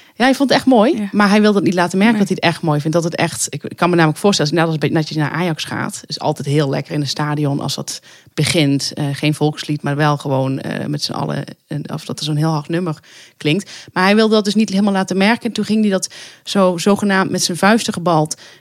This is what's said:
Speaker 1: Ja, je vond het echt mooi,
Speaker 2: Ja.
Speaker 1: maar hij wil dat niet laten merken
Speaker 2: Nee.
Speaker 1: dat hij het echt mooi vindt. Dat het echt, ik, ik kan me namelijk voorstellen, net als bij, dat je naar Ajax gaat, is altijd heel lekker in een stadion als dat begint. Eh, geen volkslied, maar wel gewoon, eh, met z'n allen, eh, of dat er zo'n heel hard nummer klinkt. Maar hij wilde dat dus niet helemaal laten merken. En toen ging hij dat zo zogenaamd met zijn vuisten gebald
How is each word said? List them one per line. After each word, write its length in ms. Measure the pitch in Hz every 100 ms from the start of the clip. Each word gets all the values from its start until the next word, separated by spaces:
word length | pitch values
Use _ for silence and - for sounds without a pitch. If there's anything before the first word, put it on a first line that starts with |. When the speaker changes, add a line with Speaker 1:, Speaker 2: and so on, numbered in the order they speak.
| - -
Speaker 1:
Ja, 120 | 254
je 80 | 262
vond 140 | 269
het 80 | 277
echt 100 | -
mooi, 300 | 240 233 269
Speaker 2:
Ja. 100 | 202
Speaker 1:
maar 180 | 196 202
hij 120 | 208
wil 120 | 208
dat 100 | 202
niet 100 | -
laten 240 | 180 175 185
merken 200 | 220 214
Speaker 2:
Nee. 80 | 196
Speaker 1:
dat 100 | 180
hij 100 | 170
het 80 | 165
echt 80 | 160
mooi 140 | 147
vindt. 160 | 156 170
Dat 80 | 165
het 100 | 165
echt, 320 | 170 - -
ik, 140 | 147
ik 120 | - -
kan 120 | 175
me 60 | 170
namelijk 240 | 160 151
voorstellen, 340 | 202 196 147
net 120 | 170 165
als 120 | 160
bij, 120 | 151
dat 200 | 156 151
je 60 | 151
naar 140 | 147
Ajax 320 | 160 175 156
gaat, 380 | - 113 139 - -
is 140 | -
altijd 280 | 143 151 143
heel 220 | 147 139
lekker 240 | 143 -
in 80 | 156
een 60 | 135
stadion 520 | - 147 147 143 143
als 160 | - -
dat 240 | - - - - _
begint. 600 | - 147 175 143 139 -
Eh, 120 | - 143
geen 200 | 139 151
volkslied, 480 | 156 151 151 - 147
maar 140 | 143 143
wel 220 | 151 147
gewoon, 420 | 143 135 135 135
eh, 260 | - - -
met 180 | 147
z'n 80 | -
allen, 320 | - - 143 - - _
eh, 100 | 147 147
of 120 | 147 -
dat 140 | -
er 60 | 147
zo'n 100 | 147
heel 140 | 160
hard 160 | 156 143
nummer 320 | 165 180 151 _ - - _
klinkt. 340 | 151 190 - - -
Maar 100 | 175
hij 120 | 190 214
wilde 180 | 220
dat 120 | 214 208
dus 100 | 214
niet 140 | 208
helemaal 240 | 190 208
laten 240 | 190 185 185
merken. 260 | 202 233 233
En 40 |
toen 120 | 214 202
ging 160 | 220
hij 80 | 208
dat 240 | 190 - - - -
zo 340 | - 202 185 175
zogenaamd 540 | 202 202 202 190 190
met 120 | 180
zijn 140 | - 170
vuisten 360 | 196 226 -
gebald 480 | 190 170 160 156 - - -